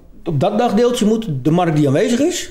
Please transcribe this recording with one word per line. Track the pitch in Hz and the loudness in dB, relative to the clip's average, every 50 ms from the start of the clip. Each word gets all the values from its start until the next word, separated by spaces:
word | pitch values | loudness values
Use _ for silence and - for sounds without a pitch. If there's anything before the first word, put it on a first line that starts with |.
| - - - - - | -20 -20 -20 -12 -8
op | - 156 131 | -4 -2 0
dat | 170 202 214 220 | 0 0 0 0
dagdeeltje | 240 226 190 220 240 247 240 - 208 | 0 0 2 2 2 2 0 0 2
moet | 208 226 220 - 180 143 127 | 0 0 0 -2 -6 -8 -2
de | 120 156 | 0 0
markt | 160 180 175 165 151 | 2 2 2 2 2
die | 151 151 | 2 2
aanwezig | 135 135 165 226 240 240 233 | 2 2 2 2 0 0 0
is, | 294 349 - - - - | 0 0 -2 -4 -8 -10